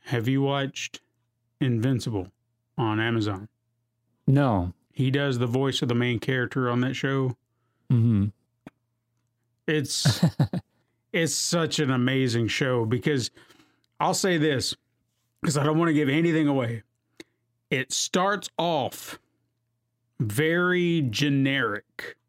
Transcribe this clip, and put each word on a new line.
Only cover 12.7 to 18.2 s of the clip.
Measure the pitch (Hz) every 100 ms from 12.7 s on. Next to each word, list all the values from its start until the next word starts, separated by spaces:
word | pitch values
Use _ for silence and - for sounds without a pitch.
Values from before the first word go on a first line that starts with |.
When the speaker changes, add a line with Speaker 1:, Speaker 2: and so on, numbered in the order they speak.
| 127
Speaker 1:
because | 113 123 151 143 110 - - - _ _ _ _
I'll | 156
say | 180 202 175
this, | 151 135 - - _ _ _ _ _ _
'cause | 175 147
I |
don't | 143 156
wanna | 170
give | 151 139
anything | 143 170 160 147
away. | 139 117 113 - _ _ _ - _ _ _ _
It | 135 131
starts | - - 185